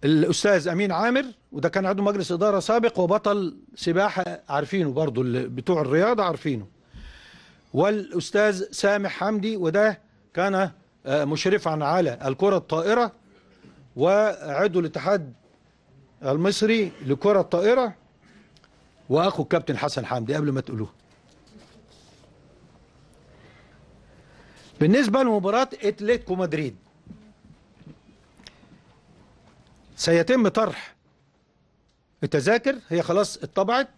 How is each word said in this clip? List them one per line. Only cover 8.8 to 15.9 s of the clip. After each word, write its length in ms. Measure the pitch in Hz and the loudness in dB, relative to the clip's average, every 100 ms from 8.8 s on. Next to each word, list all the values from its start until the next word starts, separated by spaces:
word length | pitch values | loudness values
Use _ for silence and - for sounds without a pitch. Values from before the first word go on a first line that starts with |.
| 202 202 196 | 0 2 -2
حمدي، 460 | - 190 214 202 214 | -4 -4 -2 -2 -2
وده 440 | 170 175 214 202 _ _ _ | 0 2 2 0 _ _ _
كان، 360 | - 190 190 190 - _ _ - | -2 0 0 -2 -4 _ _ -4
آه، 180 | 131 | -2
مشرفا 600 | 143 151 185 202 170 156 | 0 -2 0 0 -2 -2
على 340 | 143 175 165 120 | 0 2 0 -2
الكرة 320 | 135 131 196 190 | -6 0 2 0
الطائرة 560 | - 160 170 233 233 - _ _ _ _ - - - - | -2 -4 0 0 0 -4 _ _ _ _ -20 -20 -20 -2
وعضو 840 | 151 202 214 190 151 143 202 175 | 2 4 2 0 -6 0 0 0
الاتحاد 520 | 165 - 156 202 143 120 _ _ _ _ _ | -2 -4 0 0 -2 -16 _ _ _ _ _